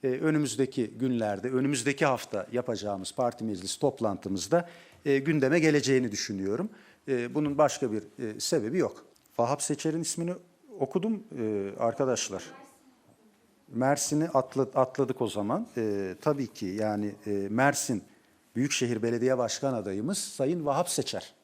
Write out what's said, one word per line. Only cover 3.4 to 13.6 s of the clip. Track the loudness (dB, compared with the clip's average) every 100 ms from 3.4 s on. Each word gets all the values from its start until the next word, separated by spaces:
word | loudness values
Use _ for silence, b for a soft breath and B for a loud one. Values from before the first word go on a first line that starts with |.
meclis | -6 -4 -6 0
toplantımızda, | 0 2 -2 -2 -4 -4 2 2 2 B B B
e, | 2 2
gündeme | 4 4 6 6
geleceğini | 6 4 6 4 4
düşünüyorum. | -2 -4 -4 -2 -2 -4 B B B -4
E, | -2 -2
bunun | -2 -2 4
başka | 4 4 -2
bir, | -2
e, | -6 -8 -8 -6
sebebi | 0 0 0 0
yok. | 0 -2 -20 _ _ -2
Vahap | 0 0
Seçer'in | -2 -2 -2 -2
ismini | -4 -4 -4 -6 -12 _ _ -6
okudum, | -2 0 0 -4 -6 -4
e, | -2 -2 -4 0
arkadaşlar. | 0 2 0 0 -2 -6 -10 -18 -20 -20 _ _ _ _ _ _ _ _